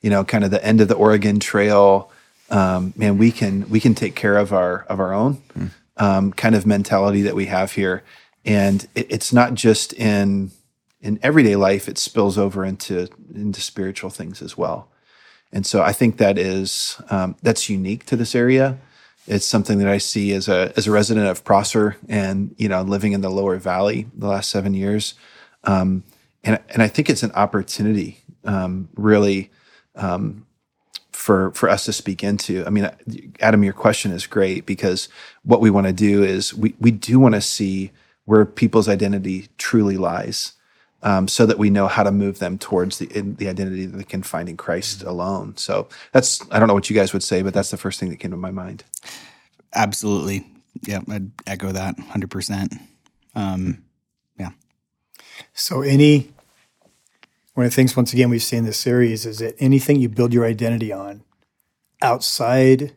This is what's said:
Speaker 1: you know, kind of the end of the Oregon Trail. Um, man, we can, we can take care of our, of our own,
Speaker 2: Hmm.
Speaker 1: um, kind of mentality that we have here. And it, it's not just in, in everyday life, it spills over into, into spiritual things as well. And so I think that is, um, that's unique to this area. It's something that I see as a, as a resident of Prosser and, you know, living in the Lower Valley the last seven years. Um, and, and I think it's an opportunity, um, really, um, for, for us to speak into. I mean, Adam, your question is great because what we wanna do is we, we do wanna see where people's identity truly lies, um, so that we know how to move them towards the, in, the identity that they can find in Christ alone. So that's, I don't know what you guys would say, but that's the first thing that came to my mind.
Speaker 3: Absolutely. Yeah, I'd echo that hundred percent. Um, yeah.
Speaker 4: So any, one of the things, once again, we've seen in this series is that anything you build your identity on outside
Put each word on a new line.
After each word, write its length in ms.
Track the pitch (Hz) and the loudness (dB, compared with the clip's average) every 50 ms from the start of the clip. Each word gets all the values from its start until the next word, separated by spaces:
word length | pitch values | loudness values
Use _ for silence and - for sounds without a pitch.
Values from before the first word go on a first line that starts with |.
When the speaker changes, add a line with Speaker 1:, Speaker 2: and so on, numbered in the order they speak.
Speaker 1:
you 80 | - 110 | 0 2
know, 120 | 104 98 | 0 0
kind 220 | 98 - - 110 104 | 0 0 0 0 0
of 60 | 95 | 2
the 120 | 98 104 - | 0 0 2
end 180 | 107 113 110 | 4 6 6
of 60 | 107 95 | 6 4
the 60 | 117 | 4
Oregon 460 | - 104 107 107 107 101 107 101 104 | 4 6 4 4 4 2 2 0 0
Trail. 680 | 101 - - 104 101 104 104 101 101 101 98 98 95 - - _ _ _ _ _ _ _ | -2 0 0 0 2 4 6 6 8 8 6 4 2 -4 -20 _ _ _ _ _ _ _
Um, 420 | 123 101 95 92 92 92 92 92 - | 0 2 2 2 0 -2 -2 -4 -4
man, 220 | - 107 104 101 98 | -2 0 0 4 4
we 140 | 110 117 | 4 4
can, 360 | 113 - 113 101 95 98 101 - | 4 2 -2 -2 -2 -4 -4 0
we 120 | 110 110 | -2 2
can 140 | - 123 110 | 4 4 2
take 200 | - 117 98 - | 2 0 -6 -6
care 220 | - - 107 101 | -2 0 2 4
of 160 | 104 104 98 | 4 2 2
our, 300 | 101 95 90 90 90 90 - - | 2 0 0 0 -2 -4 -6 -8
of 120 | 101 95 | -4 -2
our 120 | 95 92 | -2 -2
own, 220 | 95 101 113 135 143 135 _ _ - | 0 0 0 0 -2 -4 _ _ -10
Speaker 2:
Hmm. 120 | - - 92 - _ _ _ _ | -8 -8 -8 -10 _ _ _ _
Speaker 1:
um, 360 | - 107 101 98 95 98 98 | 0 0 2 2 2 0 0
kind 220 | 92 - - 113 113 | -2 0 2 2 2
of 100 | 107 92 | 4 4
mentality 560 | 107 104 101 101 - - 98 98 101 101 101 | 2 2 2 0 0 0 2 2 2 2 2
that 120 | 101 101 - | 0 0 -2
we 120 | 104 95 | -2 -4
have 260 | 87 98 92 95 95 | -2 -2 -2 -2 -2
here. 320 | - - 98 92 92 92 - _ - - _ _ _ _ _ | -4 -4 -2 -2 -2 -4 -8 _ -20 -20 _ _ _ _ _
And 420 | - 107 101 98 98 98 98 - - _ | 0 2 2 4 2 2 0 -2 -4 _
it, 120 | 117 113 - | -8 -6 -4
it's 220 | - 113 - - | -6 -6 -4 2
not 220 | 127 123 123 120 123 | 4 4 4 2 0
just 380 | 107 - 113 110 - - - - | 2 4 4 4 4 0 -8 -8
in, 580 | - 117 107 104 101 101 101 98 98 98 95 - _ _ _ _ _ _ _ _ _ | -2 0 0 2 2 2 0 0 -2 -4 -6 -10 _ _ _ _ _ _ _ _ _
in 180 | - 107 104 107 | -6 -6 -6 -2
everyday 340 | - 135 151 156 131 107 101 | 0 4 4 6 6 6 4
life, 320 | 101 98 95 98 98 - - | 4 4 2 2 0 -2 -8
it 100 | 98 - | -8 -8
spills 400 | - - - 117 101 101 95 104 | -8 -4 0 0 0 2 2 0
over 260 | 101 98 92 98 95 | -2 -2 -2 -4 -6
into, 440 | 95 95 98 - - 98 90 90 87 - _ - - - | -6 -6 -8 -8 -6 -6 -6 -6 -8 -12 _ -20 -18 -14
into 260 | 101 104 104 95 - | -8 -6 -6 -6 -6
spiritual 500 | - - _ - 95 95 98 - - 95 | -8 -10 _ -6 -6 -6 -6 -8 -12 -12
things 320 | - - - 82 95 - | -12 -12 -14 -14 -14 -14
as 140 | - - - | -16 -16 -6
well. 320 | - 90 85 - - - _ _ _ _ _ _ _ _ _ _ _ _ _ | -6 -4 -4 -4 -8 -12 _ _ _ _ _ _ _ _ _ _ _ _ _
And 140 | - 98 95 | -8 -6 -6
so 160 | - - 104 | 0 2 2
I 100 | 82 82 | 2 2
think 260 | 101 - 127 117 110 - | 2 2 2 0 2 4
that 200 | 113 98 101 98 | 2 2 2 2
is, 600 | 92 95 92 95 95 95 - - - - - - - - | -2 -2 -2 -4 -4 -4 -6 -6 -6 -8 -8 -12 -8 -4
um, 240 | 107 95 92 92 - _ | -2 -2 -2 -4 -6 _
that's 260 | - 117 113 - - - | -2 0 0 0 -2 -4
unique 380 | 107 95 92 92 104 113 _ | -4 -4 -4 -6 -6 -8 _
to 100 | - - | -6 -4
this 180 | 117 120 - - | -4 -4 -2 0
area. 440 | 123 120 123 131 131 135 135 131 131 - _ _ _ _ _ _ _ _ | 0 2 4 4 4 2 0 -2 -6 -12 _ _ _ _ _ _ _ _
It's 200 | - 107 98 - | -4 -4 -4 -2
something 320 | - - 110 98 - 107 101 | 0 0 -2 0 0 0 0
that 100 | 101 98 | 2 2
I 100 | 101 101 | 0 0
see 340 | - - - 113 101 101 | -2 -4 -4 -4 -2 -2
as 160 | 101 98 90 104 | -2 -4 0 0
a, 240 | 95 90 92 92 - | 0 0 0 0 -2
as 100 | - 95 | -2 0
a 60 | 107 | 2
resident 340 | 104 104 107 101 113 107 104 | 2 2 2 2 0 0 0
of 180 | 98 90 - _ | 0 -2 -4 _
Prosser 520 | - 104 98 107 - - 113 104 104 95 - - - | 2 2 4 4 2 0 2 2 0 -2 -6 -10 -4
and, 460 | 110 107 98 95 98 98 101 98 - _ | -4 -2 -2 -2 -2 -4 -4 -6 -6 _
you 100 | 113 104 | -4 -2
know, 140 | 95 92 | -2 -2
living 300 | 92 95 101 98 101 104 | -2 -2 -2 -2 0 0
in 100 | 101 98 | -2 0
the 80 | 98 95 | -2 -4
Lower 260 | 95 98 98 98 92 | -2 -2 -2 -2 -2
Valley 500 | 95 92 95 90 92 98 104 110 123 110 110 - | -2 -4 -4 -2 0 0 0 0 -2 -8 -10 -10
the 140 | - 101 101 | -8 -4 -4
last 220 | 98 98 104 - | -2 -2 -4 -4
seven 240 | - 104 95 98 98 | -4 -2 -2 -2 -2
years. 400 | 95 95 101 104 107 104 - - _ _ - _ - - _ _ _ - | -2 -2 -2 -2 -2 -4 -6 -12 _ _ -20 _ -20 -20 _ _ _ -2
Um, 400 | 104 98 92 92 95 95 92 92 _ _ _ _ _ _ _ - | 0 0 2 2 0 -2 -2 -6 _ _ _ _ _ _ _ -2
and, 160 | 113 110 - - - | -2 -2 -2 -4 -6
and 140 | - 117 | 0 0
I 40 | 110 104 | 0 2
think 220 | - - 151 - | 2 -2 0 0
it's 140 | 135 - - | 0 0 -2
an 80 | 107 | -4
opportunity, 920 | - 92 101 101 - 104 95 - - - 104 107 110 101 82 - - _ _ - - _ _ | 0 0 0 0 0 -4 -4 -4 -6 -4 0 0 0 0 -2 -6 -10 _ _ -20 -20 _ _
um, 440 | - 101 95 92 90 92 95 95 - _ | -4 -4 -2 -2 -4 -6 -6 -8 -10 _
really, 560 | - 104 107 107 104 104 101 98 98 95 _ _ _ _ _ _ _ _ _ _ | -2 2 4 4 6 4 2 0 -2 -4 _ _ _ _ _ _ _ _ _ _
um, 500 | - - 95 87 90 98 104 - 104 - _ _ _ _ _ _ _ _ _ _ - _ _ | -8 -6 -4 -4 -4 -4 -6 -8 -10 -20 _ _ _ _ _ _ _ _ _ _ -20 _ _
for, 380 | - - - - 104 95 95 95 | -16 -10 2 2 4 4 4 0
for 160 | - - - - | -2 -2 0 2
us 180 | 101 98 - | 2 0 0
to 60 | - | -6
speak 300 | 107 - - 107 95 - | -6 -6 -6 -8 -8 -6
into. 420 | - 101 101 101 - - 95 92 87 | -4 -4 -2 -4 -4 -4 -6 -6 -4
I 40 | - | -2
mean, 180 | 104 104 101 - - _ _ - - - - - - - | -2 -2 -2 -2 -6 _ _ -14 -14 -14 -16 -20 -8 -2
Adam, 240 | - 110 110 104 101 | 2 4 4 4 4
your 80 | 98 | 2
question 400 | 95 - - 110 107 - - 101 | 0 2 2 2 2 2 -4 -6
is 140 | 90 87 - | -6 -6 -8
great 400 | - - 104 98 95 92 95 - | -6 -2 0 0 0 -2 -6 -6
because 420 | - 98 - - 98 90 95 - - _ - - - - _ | -8 -6 -4 -2 -4 -2 -4 -8 -12 _ -20 -20 -20 -20 _
what 180 | _ 107 120 113 | _ 2 4 6
we 100 | 117 110 | 6 4
wanna 220 | 98 101 98 95 | 4 4 2 2
do 300 | 92 90 107 104 101 101 | 0 2 2 2 4 4
is 300 | 98 95 95 95 - - | 4 2 2 -2 -4 -6
we, 220 | - 107 104 110 - _ | -6 -2 -4 -4 -2 _
we 120 | - 120 | 2 2
do 280 | 113 101 - - 117 131 | 2 2 -2 2 4 6
wanna 220 | 135 123 110 104 | 6 6 6 2
see 500 | 101 - - - 104 98 95 95 95 98 _ _ _ _ _ _ _ | -2 -4 -4 -4 -4 -4 -4 -6 -8 -10 _ _ _ _ _ _ _
where 180 | - 107 107 107 | 4 6 6 6
people's 440 | 107 - - - 117 - 113 104 110 | 4 2 0 0 2 2 2 2 2
identity 600 | 101 95 101 98 101 98 92 98 95 92 95 _ _ - | 0 0 0 -2 -2 -4 -4 -6 -8 -8 -10 _ _ -10
truly 380 | - - - 113 104 101 98 | -8 0 2 2 2 2 0
lies, 560 | 95 92 85 85 92 - - 113 - - - _ _ _ _ _ _ _ _ _ _ | -2 -4 -4 -4 -6 -8 -8 -8 -8 -10 -10 _ _ _ _ _ _ _ _ _ _
um, 260 | - 107 98 95 95 95 | -2 0 0 0 0 -2
so 180 | - - 120 | 2 2 4
that 120 | 107 107 - | 4 4 2
we 120 | 107 104 | 2 2
know 160 | 98 101 98 | 2 2 2
how 160 | 95 - - | 0 0 0
to 80 | 101 98 | 0 2
move 280 | 101 101 101 98 98 - | 2 0 0 -2 -4 -6
them 200 | 98 87 92 95 | -6 -8 -6 -8
towards 400 | - - 104 92 90 95 - - | -6 -2 -2 -2 -2 -2 -4 -8
the, 80 | 87 - - | -10 -8 -6
in, 200 | 107 101 101 104 | -8 -6 -6 -8
the 120 | - 104 98 | -6 -8 -8
identity 380 | 92 92 98 95 92 92 95 | -6 -6 -6 -6 -6 -8 -8
that 100 | 92 95 | -10 -10
they 80 | 98 101 | -14 -14
can 180 | _ - 95 | _ -10 -10
find 260 | 92 - - 82 85 87 | -8 -8 -8 -8 -8 -10
in 80 | 80 | -12
Christ 460 | 82 - - 85 90 98 - - 101 98 | -12 -6 -6 -6 -4 -6 -8 -10 -10 -10
alone. 520 | 92 90 87 87 95 98 95 101 104 107 | -10 -8 -6 -6 -6 -6 -6 -8 -12 -12
So 320 | - - - - 98 - _ - - - _ | -12 -8 -4 -4 -4 -6 _ -14 -20 -20 _
that's, 280 | _ 131 123 - - - - - | _ 2 2 2 -4 -6 -8 -4
I 80 | - 107 | 2 2
don't 100 | 110 110 | 4 4
know 60 | 101 | 4
what 160 | 101 95 - | 0 0 0
you 60 | 107 | 0
guys 160 | 107 98 95 | 0 0 0
would 100 | - 98 | -2 -6
say, 200 | - - 104 90 | -4 -2 -2 -2
but 120 | 95 98 90 | -2 -2 -4
that's 160 | 98 92 - | -4 -4 -4
the 60 | - | -8
first 240 | 92 - 95 95 - | -8 -8 -10 -8 -8
thing 80 | 98 92 | -10 -10
that 80 | 85 | -10
came 160 | 82 - 95 | -10 -12 -12
to 40 | 90 | -10
my 140 | 87 92 92 | -10 -10 -10
mind. 320 | 92 95 92 92 - 104 - _ - - _ - - - - - _ _ _ _ _ _ _ _ - | -10 -12 -12 -14 -16 -18 -16 _ -18 -18 _ -20 -20 -20 -20 -20 _ _ _ _ _ _ _ _ -2
Speaker 3:
Absolutely. 720 | - 113 104 98 - - 107 101 95 73 92 98 98 95 _ _ _ _ _ _ - | -2 -2 -2 -2 -6 -2 -2 -2 -2 -2 -4 -6 -6 -8 _ _ _ _ _ _ -16
Yeah, 180 | - - 101 95 - - | -10 -8 -8 -8 -8 -8
I'd 220 | 107 104 95 95 - - - | -8 -8 -10 -10 -14 -18 -12
echo 240 | - 98 92 98 95 | -12 -12 -8 -8 -8
that 280 | 95 92 95 95 87 - | -6 -6 -6 -8 -8 -10
hundred 320 | - - - - 98 95 | -14 -10 -8 -8 -8 -6
percent. 440 | - 95 90 - 101 98 98 - - - - _ _ _ _ _ _ _ _ _ _ | -8 -10 -8 -6 -6 -6 -6 -8 -8 -12 -20 _ _ _ _ _ _ _ _ _ _
Um, 500 | 110 101 98 92 92 92 90 - - _ _ _ _ _ _ _ _ _ _ _ _ | -8 -6 -4 -4 -4 -4 -6 -6 -8 _ _ _ _ _ _ _ _ _ _ _ _
yeah. 120 | 95 90 - _ _ _ _ _ _ _ _ _ _ _ _ _ - - - - - _ _ | -14 -14 -14 _ _ _ _ _ _ _ _ _ _ _ _ _ -20 -20 -20 -20 -20 _ _
Speaker 4:
So 280 | - - - 175 131 | -8 -6 -4 -2 -2
any, 500 | 135 139 135 139 147 151 147 143 127 - _ _ _ _ _ _ _ _ _ _ _ _ _ _ _ _ _ _ _ _ _ _ _ _ _ | 0 4 6 6 8 8 6 6 2 -2 _ _ _ _ _ _ _ _ _ _ _ _ _ _ _ _ _ _ _ _ _ _ _ _ _
one 120 | - 123 | 0 0
of 60 | 120 | 2
the 40 | - | 4
things, 180 | - 131 127 - | 4 4 4 4
once 180 | 127 120 - | 2 0 2
again, 180 | - 123 127 120 | 4 2 4 4
we've 120 | 117 117 | 4 0
seen 180 | - - - 117 | -2 -2 -2 -2
in 40 | 113 | -2
this 140 | 110 107 - | -2 -4 -4
series 480 | - 131 123 123 123 117 113 107 104 | -2 0 2 4 2 2 0 -4 -8
is 120 | 117 107 107 | -10 -10 -8
that 160 | 113 113 - - | -8 -10 -6 0
anything 400 | 139 131 135 135 127 - 143 143 | 2 4 4 4 4 2 2 2
you 80 | 127 117 | 2 0
build 240 | 104 110 123 117 | 0 0 0 2
your 140 | 120 120 117 | 4 2 2
identity 460 | 113 113 107 117 113 117 113 110 107 | 2 0 -2 -2 -2 -2 -2 -4 -6
on 300 | 98 95 98 101 101 104 104 _ _ _ _ _ _ _ _ _ _ _ _ _ _ _ | -8 -10 -12 -14 -16 -18 _ _ _ _ _ _ _ _ _ _ _ _ _ _ _ _
outside 880 | - 127 120 120 - - - - 120 117 123 131 131 131 131 131 143 143 _ | 0 0 0 0 -2 -4 -4 -2 0 2 4 6 8 6 6 6 2 -8 _